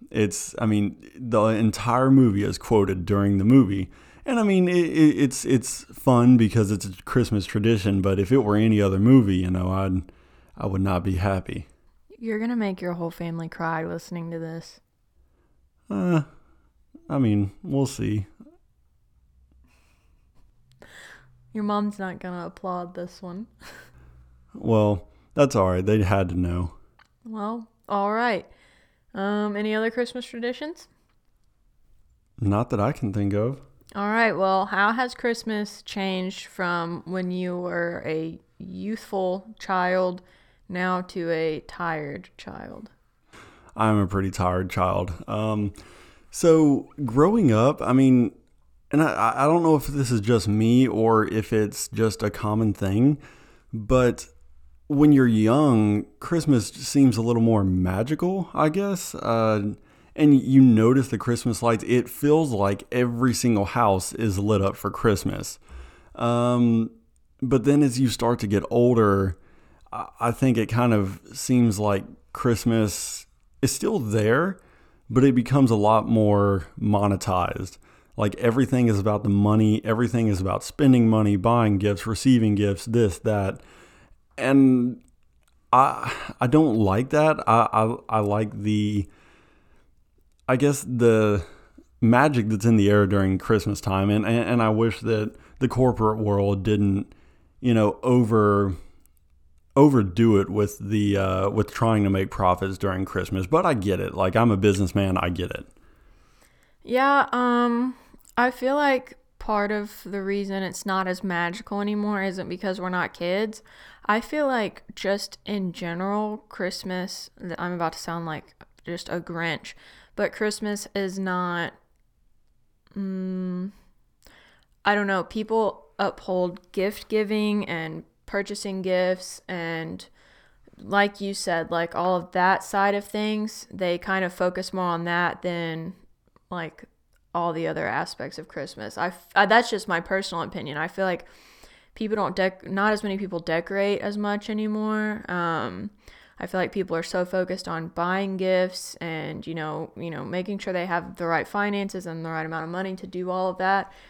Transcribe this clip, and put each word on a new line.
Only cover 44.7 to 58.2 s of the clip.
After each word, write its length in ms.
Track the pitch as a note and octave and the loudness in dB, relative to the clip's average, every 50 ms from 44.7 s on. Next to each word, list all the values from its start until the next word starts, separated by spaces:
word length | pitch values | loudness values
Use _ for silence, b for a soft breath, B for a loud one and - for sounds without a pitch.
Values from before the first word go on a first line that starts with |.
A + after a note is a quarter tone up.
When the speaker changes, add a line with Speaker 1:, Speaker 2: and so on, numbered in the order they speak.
Speaker 1:
child. 420 | - G2 F#2 F#2 F#2+ F#2+ F#2 F2+ E2 - - | -2 -2 0 0 0 -2 -2 -4 -8 -10 -10
Um, 460 | - A2 G#2+ A2 A2 G#2+ G#2+ G#2 G2 B B B B B B B B B B B B | -8 -6 -4 -2 -2 -2 -2 -2 -4 B B B B B B B B B B B B
so 600 | - - - E3 D#3+ D#3+ D#3 D3 C#3 A2 - - - - C#3+ | -6 2 4 6 6 6 6 6 4 2 0 -6 -8 -8 -6
growing 460 | A2+ A2+ C#3 D3+ F#3+ A3 A#3+ F#3 B2+ | 0 2 4 4 4 4 4 4 4
up, 320 | G#2+ G#2+ A#2 C#3 D3 - | 4 4 4 2 2 0
I 100 | - G#2+ | 0 2
mean, 380 | B2+ C3+ C3+ C3 B2+ B2 A#2+ - - _ _ _ _ _ _ _ _ _ _ - | 4 6 6 6 6 6 4 2 -2 _ _ _ _ _ _ _ _ _ _ -2
and 100 | C#3+ D3 | 0 2
I, 300 | D#3+ C3+ - - A2 A2+ A2+ | 2 2 0 0 0 0 0
I 100 | B2+ C#3 | 2 2
don't 180 | D3+ E3 F3 E3 | 2 2 4 4
know 100 | D#3+ D#3 | 4 4
if 140 | C#3+ - C#3+ | 2 2 -2
this 240 | C#3+ C#3+ C3 A#2 | -4 -4 -2 0
is 80 | B2 A2 | 0 0
just 260 | G2 A#2 A#2+ G#2+ F2+ | 2 2 2 2 2
me 400 | G#2 G#2 G#2+ A2 A2+ A#2+ B2+ C3 | 0 0 2 4 4 6 4 4
or 400 | A#2 - G#2+ A2 A2+ A2+ G#2+ G#2+ | 4 2 2 4 4 4 4 2
if 260 | - - A2 G#2 - | 2 -2 -4 -2 0
it's 360 | A2+ G#2+ G#2+ G#2 - - - - | 0 0 0 0 -2 -8 -10 -6
just 340 | G#2+ G#2+ A2+ G#2+ G2+ - | -2 0 0 0 0 -2
a 80 | G#2+ G#2 | -4 -4
common 420 | - - A2 G#2 G#2+ A2 A2+ G#2+ | -4 -4 -4 -2 0 0 0 0
thing, 460 | G2 - G2+ F#2+ F#2+ A2 B2 C#3+ D3+ b b b b b b b b b b b | 0 -2 -2 -2 2 4 4 4 2 b b b b b b b b b b b
but 560 | - A2 G#2 A2 C3 B2+ B2 A#2+ - - - - - - - - - - - - - - _ | -12 -8 -2 2 2 4 4 2 0 -2 -8 -18 -20 -20 -20 -20 -20 -20 -20 -20 -20 -18 _
when 260 | - D3 C#3 D3+ D3 | -2 2 6 6 8
you're 140 | D3 C3+ B2+ | 8 8 6
young, 800 | A#2+ A2+ G#2+ G#2+ A2 B2 D3 D#3 C#3 A#2+ A2 G#2+ G#2 G#2 G#2 - - - _ | 6 4 4 4 4 4 4 4 4 4 4 4 4 2 0 -2 -6 -12 _
Christmas 480 | - - E3+ E3 - D3+ C3+ A#2 G2+ - | -6 -4 -2 0 2 4 2 2 2 -2
seems 480 | - - - - - C#3+ C#3 B2+ G#2 | -8 -12 -8 -2 4 6 6 6 4
a 60 | A2+ | 2
little 180 | A2+ A#2 A#2+ A2+ | 0 0 2 4
more 240 | A2+ A2+ A2+ G#2 G2 | 4 4 4 4 4
magical, 840 | F#2 F#2 F#2 F2+ F2+ F#2 G2 A#2 C3+ D#3 - | 2 2 2 0 0 0 -2 -2 -2 -2 -2